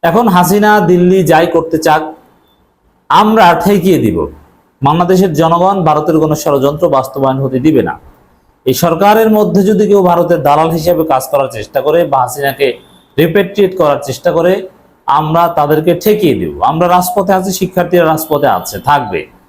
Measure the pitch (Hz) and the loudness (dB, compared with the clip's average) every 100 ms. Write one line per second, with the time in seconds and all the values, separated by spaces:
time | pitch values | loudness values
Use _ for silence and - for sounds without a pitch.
0 | 170 180 233 180 180 202 208 214 175 180 | 0 0 2 2 2 2 2 2 2 2
1 | 180 190 160 160 165 165 - 160 160 156 | 4 2 2 2 2 0 -2 -2 0 0
2 | 156 - _ _ _ _ _ _ _ _ | -2 -14 _ _ _ _ _ _ _ _
3 | _ 151 214 220 180 165 196 202 170 160 | _ 0 2 4 4 4 2 0 2 0
4 | 110 85 71 - _ _ _ _ 135 160 | 0 -2 -6 -10 _ _ _ _ 0 0
5 | 175 185 190 147 160 170 180 196 160 151 | 2 2 2 0 0 2 0 0 0 0
6 | 151 160 151 147 - 143 135 151 175 139 | 0 0 0 -2 0 0 0 0 0 0
7 | 131 143 135 135 135 127 143 139 95 - | -2 -4 -2 -2 -2 0 0 0 -2 -6
8 | - _ _ _ _ _ - 131 170 165 | -16 _ _ _ _ _ -4 -2 -2 2
9 | 202 214 220 214 196 170 196 208 208 202 | 2 4 2 2 2 2 2 2 2 2
10 | 180 175 170 175 143 147 160 165 156 165 | 2 2 0 0 2 2 0 -2 -2 -2
11 | 160 135 131 143 135 120 101 139 131 160 | 0 -2 -2 -2 -2 -6 -6 -4 0 0
12 | 175 139 123 135 139 131 139 117 - _ | 0 -2 -2 -4 -6 -2 -2 -4 -12 _
13 | _ - 160 170 190 202 190 190 156 139 | _ -2 0 0 -2 0 -2 0 0 0
14 | 127 127 175 160 170 190 185 _ _ _ | -4 -4 -2 0 0 -2 -6 _ _ _
15 | - 143 156 160 170 170 147 156 165 175 | -2 -2 0 0 0 0 0 0 0 0
16 | 214 214 185 120 87 71 104 156 175 180 | 0 0 0 -2 -4 -4 -4 0 0 0
17 | 180 208 190 190 190 185 185 - 175 175 | 0 -4 -2 -2 -2 -6 -4 -4 -2 0
18 | 165 156 - 147 139 95 - 98 123 165 | 0 -2 -2 -2 0 -2 -4 -10 -2 -2
19 | - 90 73 _ | -2 -8 -10 _